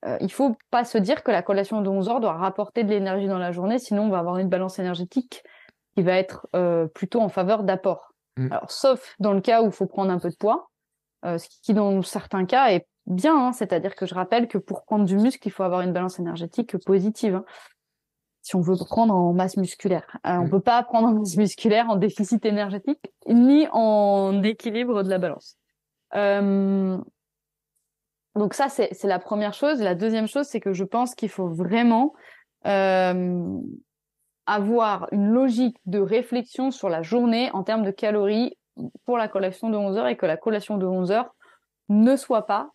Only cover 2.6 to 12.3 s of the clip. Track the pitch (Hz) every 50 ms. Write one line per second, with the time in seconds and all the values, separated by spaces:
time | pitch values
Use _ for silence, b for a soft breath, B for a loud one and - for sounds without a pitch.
2.6 | 208 208 _ 240 233 196 214 208 196 190 185 196 202 196 196 185 180 175 175 175
3.6 | 175 196 226 254 247 - 208 202 214 220 196 180 170 170 180 185 190 190 180 180
4.6 | 185 190 185 - 190 180 180 170 180 180 - 269 254 - - - _ B B B
5.6 | B B B _ _ _ _ - 185 175 185 185 190 185 - - - - - 175
6.6 | 180 175 170 170 165 156 _ - - 180 - 240 220 196 - - 185 180 214 214
7.6 | 214 190 190 185 - 202 175 - - - _ _ _ _ _ - 127 131 - -
8.6 | - - - - - 269 262 - - - - _ 196 214 202 196 190 - 226 226
9.6 | 226 214 180 - 196 185 - - 196 190 180 180 - 175 165 _ - 202 233 339
10.6 | - _ _ _ _ _ _ _ _ _ _ _ - 175 170 165 - - _ _
11.6 | _ - 220 208 208 202 196 196 185 - - 208 - -